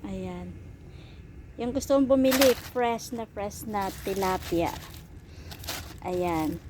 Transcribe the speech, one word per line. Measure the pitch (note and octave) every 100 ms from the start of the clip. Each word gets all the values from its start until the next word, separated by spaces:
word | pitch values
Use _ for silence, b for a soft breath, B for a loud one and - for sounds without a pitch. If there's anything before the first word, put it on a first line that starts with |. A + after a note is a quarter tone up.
Ayan. | G#3 F#3+ F#3 F3+ F3+ F3 - - B B B B B B -
Yung | - A#3+
gusto | B3+ -
mong | C#4 C4
bumili, | C4 C4 C4 C4+ A#3+ -
fresh | B3 A#3+ A3+ -
na | A#3 A3
fresh | - G3+ -
na | - G#3 F#3+ F#3+
tilapia. | - F#3+ F#3+ F#3 - E3+ E3+ - - - - - B B B B B - - -
Ayan. | - F3+ F3 E3 D#3 E3+ -